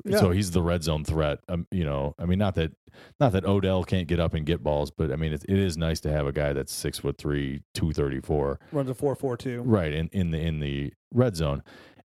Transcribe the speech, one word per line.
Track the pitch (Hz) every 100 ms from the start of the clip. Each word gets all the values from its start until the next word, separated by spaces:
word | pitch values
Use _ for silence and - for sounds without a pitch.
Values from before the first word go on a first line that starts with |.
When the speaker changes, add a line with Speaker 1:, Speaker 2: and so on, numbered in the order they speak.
| -
Speaker 1:
Yeah. | 202
Speaker 2:
So | 92
he's | 90 98
the | 87
red | 85 87
zone | 80 76
threat. | 73 80 76 71 -
Um, | 87 -
you | 95
know, | 78 69 71 -
I |
mean, | 87 92
not | 104
that, | 87 80 - _ - - -
not | 135
that | 95
Odell | 95 101 95 95
can't | 87 95 82
get | 85
up | 82
and | 80 76
get | 82
balls, | 73 73 73
but, | - 80
I | 69
mean, | 80
it, | 73 -
it | 98
is | 98 80
nice | 80 80
to | 78
have | 76 71
a |
guy | 71 73
that's | 69 65
six-foot-three, | - 76 - 71 71 73 73 69 71 -
two | - 80
thirty-four. | 76 71 67 - 78 69 69 -
Speaker 1:
Runs | 147 131
a |
four | 127 143
four | 123 139 120
two. | 135 120
Speaker 2:
Right, | 120 107 80
in, | 76 82
in | 98 87
the, | 80
in | 82 78
the | 71 69 71 - _
red | 120 127 85
zone. | 76 69 - - - -